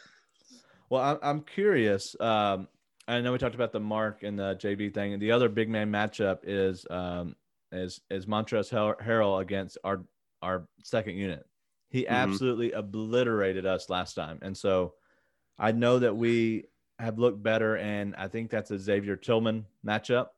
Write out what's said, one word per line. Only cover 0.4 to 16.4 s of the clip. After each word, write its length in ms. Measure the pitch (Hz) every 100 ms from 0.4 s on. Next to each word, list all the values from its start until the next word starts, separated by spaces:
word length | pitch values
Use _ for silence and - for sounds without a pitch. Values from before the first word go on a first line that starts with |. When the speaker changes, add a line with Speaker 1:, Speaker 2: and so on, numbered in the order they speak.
| _ 254 _ _ _
Speaker 1:
Well, 140 | 131
I'm, 160 | 139 147
I'm 180 | 143 151
curious. 760 | 151 - 202 156 107 98 - -
Um, 480 | 113 107 104 95 92 _ _ _ -
I 140 | 120
know 120 | 123
we 60 | 123
talked 160 | 127
about 180 | 113 113
the 80 | 110
Mark 420 | 107 107 107 104
and 140 | 104 101
the 160 | 98
J 200 | 95 101
V 140 | 101 104
thing. 280 | 104 101 101
The 100 | 107
other 160 | 120 120
big 200 | 107 110
man 240 | 110 107
matchup 480 | 104 107 - 98 92
is, 440 | 90 98 95 90 -
um, 460 | 90 90 87 87 - _ _ _
is, 300 | 92 90 - _
is 160 | 98 95
Montrezl 440 | 107 110 110 95
Har-, 260 | 113 107 -
Harrell 440 | 113 113 101 95
against 360 | 92 98 92 -
our, 180 | 95 95 87 _ _ _
our 240 | 90 92 - _
second 340 | - 117 104 92
unit. 300 | 98 76 - _ _ _ _
He 140 | 127
Speaker 2:
Mm-hmm. 80 | -
Speaker 1:
absolutely 580 | 123 127 98 127 117 117
obliterated 920 | 110 101 110 110 120 120 107 95 95 95
us 220 | 92 -
last 240 | 90 87
time. 240 | - 78 80
And 140 | 95 95
so 380 | 104 92 90 - _ _ _ _ _ -
I 120 | 110
know 260 | 113 120 127
that 160 | 120 104
we 480 | 117 117